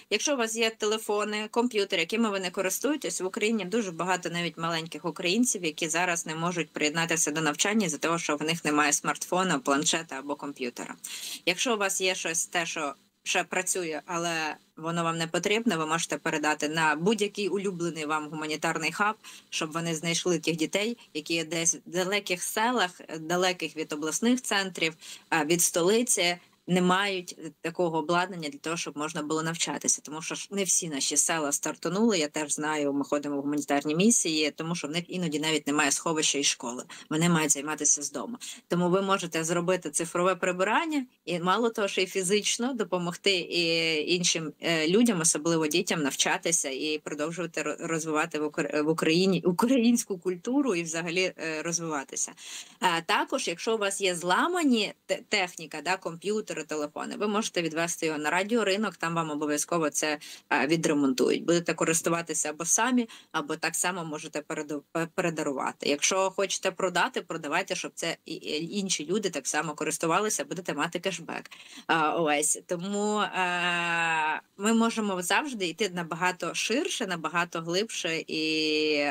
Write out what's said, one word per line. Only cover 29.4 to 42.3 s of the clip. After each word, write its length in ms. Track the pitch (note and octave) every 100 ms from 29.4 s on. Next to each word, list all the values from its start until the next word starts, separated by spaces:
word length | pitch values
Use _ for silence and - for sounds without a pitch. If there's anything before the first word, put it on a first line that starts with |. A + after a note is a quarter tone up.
навчатися. 580 | D#3+ E3 - C#3+ - -
Тому 180 | - D3+
що 140 | E3 D#3
ж 120 | -
не 120 | G3+
всі 260 | F#3 - E3+
наші 280 | D#3 - D4
села 340 | - E3 C#3+
стартанули, 680 | - D#3 D3 E3 F#3 A3+ F#3+
я 80 | D3
теж 260 | D#3 D3+
знаю, 400 | - D3+ D#3 C#3+
ми 100 | C#3
ходимо 340 | C#3 D3 D3 C#3+
в 40 |
гуманітарні 540 | C#3+ D3 D3 C#3+ D3+ D#3
місії, 560 | G#3+ A#3 F3 D#3 D3+
тому 240 | - D#3+ F3
що 120 | C#3+
в 40 |
них 120 | E3 E3+
іноді 320 | F3 E3+ D3
навіть 280 | D#3 D#3 -
немає 240 | D3 C#3+
сховища 460 | - E3+ D#3 D3+ C#3
і 60 |
школи. 400 | C#3+ - A#2+ B2 - - -
Вони 200 | D#3 E3+
мають 220 | E3 D3+
займатися 520 | C#3 D3 D3+ D3 -
з 80 | C#3+
дому. 260 | C3 G#2 A#2 - - -
Тому 220 | F3 F3
ви 120 | F#3+
можете 420 | G3 F#3+ F3 E3
зробити 460 | D#3+ F3 F3 F#3 D#3
цифрове 460 | - E3+ F3 F#3 F3+
прибирання 720 | F#3 F3+ F#3+ B3+ E4 D4+ B3+ _ -
і, 140 | F3
мало 300 | F3 G3 A#3
того, 180 | A3+ G3
що 140 | -
і 40 | F#3
фізично 680 | G3 F3+